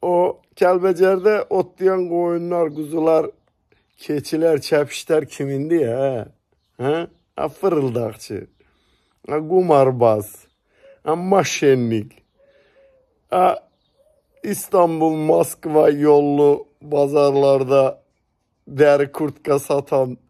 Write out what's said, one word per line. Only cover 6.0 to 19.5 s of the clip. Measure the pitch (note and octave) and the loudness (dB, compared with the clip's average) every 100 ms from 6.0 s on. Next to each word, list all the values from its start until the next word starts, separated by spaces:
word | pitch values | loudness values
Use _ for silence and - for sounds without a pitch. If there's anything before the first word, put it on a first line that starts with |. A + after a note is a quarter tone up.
| C3+ B2+ - _ _ _ _ _ | -2 -4 -10 _ _ _ _ _
Hə? | B2 D#3 E3+ _ _ - | -4 -4 -6 _ _ -8
A | D3+ | -8
fırıldaqçı. | - F#3+ E3 C3+ A#2+ A#2 G#2 - G2+ - _ _ _ _ _ _ _ - | -4 -2 -2 -2 -4 -6 -10 -14 -14 -14 _ _ _ _ _ _ _ -8
A | D3 | -8
qumarbaz. | D#3 F#3 F3+ D3 C3+ B2+ A#2 G#2+ G2+ - _ _ _ _ _ _ | 0 0 4 4 4 4 2 2 -4 -16 _ _ _ _ _ _
A | - E3 | -6 -4
maşennik. | F#3 G3 E3+ - D3 C3 A#2 A2+ G#2 _ _ _ _ _ _ _ _ _ _ _ _ | 0 0 0 0 2 2 0 -4 -6 _ _ _ _ _ _ _ _ _ _ _ _
A | F#3 F3+ D#3+ _ _ _ _ _ _ _ _ | 0 0 -2 _ _ _ _ _ _ _ _
İstanbul, | - G3 - G3 F3 D#3+ D#3+ | -10 -10 -4 0 0 2 -2
Moskva | D#3 D#3 E3+ F3 - E3 D#3 D3+ | -2 0 0 0 -6 -2 2 2
yollu | D3 D3 D3 C#3+ C#3+ D3 C#3+ - _ | 2 4 4 4 2 2 2 -4 _
bazarlarda | D3 D3 C#3 D3 C#3+ C#3 C#3 C#3 C3 C#3 C3+ - _ _ _ _ _ _ - | -6 -2 0 2 2 2 2 2 2 2 2 -2 _ _ _ _ _ _ -16
dəri | C#3 D3 C#3+ C#3 | 2 4 4 0
kurtka | - D#3 C#3 - | -4 -8 -6 -4